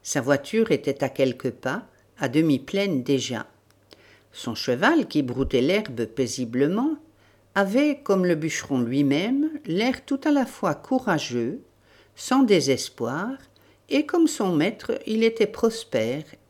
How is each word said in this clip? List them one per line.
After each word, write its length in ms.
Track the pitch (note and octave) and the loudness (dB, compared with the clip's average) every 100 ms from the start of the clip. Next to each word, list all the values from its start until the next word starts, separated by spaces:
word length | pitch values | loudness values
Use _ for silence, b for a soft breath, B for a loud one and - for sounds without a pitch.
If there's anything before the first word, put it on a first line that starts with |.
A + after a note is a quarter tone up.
Sa 180 | - D3 | -2 -2
voiture 520 | B2 C#3 - A3 A3 | 2 0 2 0 2
était 320 | D3 - C3+ | 2 0 -2
à 40 | C3+ | -4
quelques 420 | - C3 B2+ C3 | 0 0 0 -6
pas, 360 | - B2+ G3 - b b - | -6 -6 -6 -10 b b -6
à 100 | C#3 | 0
demi 300 | C#3+ E3 C3 | 2 2 0
pleine 440 | - G3 G3+ C#3 | 0 -2 0 -2
déjà. 440 | B2 C#3 A2+ A#2 - _ _ _ _ b b b b | 0 0 0 -8 -8 _ _ _ _ b b b b
Son 220 | - - | -12 -8
cheval, 540 | A2 - B2 G#3+ E4 G3 | -6 -2 2 4 2 2
qui 140 | D3+ | -2
broutait 380 | B2+ B2 C3+ B2+ | -2 -2 0 2
l'herbe 460 | C3+ G3+ G#3+ A#2 A2 | 2 0 -2 -6 -6
paisiblement, 920 | - B2 C3 A#2 B2 C#3+ G3+ C#4 D4+ - b b b b | -2 -4 -4 -4 0 0 2 -2 -4 -10 b b b b
avait, 460 | G3 F#3+ A#3+ D4 C#4 | -2 2 2 2 0
comme 220 | - F#3+ | 0 2
le 100 | F3+ | 2
bûcheron 460 | D#3 D#3 - - C3 | 0 -2 -6 -4 -2
lui-même, 680 | A#2 C3+ C#3+ C#3+ G#3 C#4 D#4 D#4 - | 0 2 2 2 0 0 -2 -4 -4
l'air 380 | E3+ A#3+ B3+ | -2 -2 -4
tout 160 | - C#4 | -4 -2
à 60 | D4+ | 2
la 160 | C#4+ A#3+ | 0 0
fois 280 | - F#3+ | -2 -4
courageux, 840 | C#3+ - C4 A3+ D#3+ - A#2+ A#2 A#3+ - _ b b b - | -4 -2 -2 0 -2 -2 -4 -4 -6 -14 _ b b b -16
sans 280 | - C4 | 0 2
désespoir, 840 | B3 F3+ C3+ B2+ - - A#2 C#3+ G#3+ C4+ - b b b _ | 6 4 4 0 -2 -6 -4 -4 -6 -10 -16 b b b _
et 160 | C#4 D4+ | 0 2
comme 220 | F4 D#4+ | 2 2
son 240 | - G3 | 2 0
maître, 460 | D#3+ F3+ - - - - | 2 2 -2 -6 -6 -2
il 160 | A3 | 2
était 240 | A3+ A3+ G#3 | 2 2 -2
prospère 760 | - A3+ A3+ - B2 A2 C#3 D#3 - | 2 -2 -2 -4 -2 0 -4 -8 -20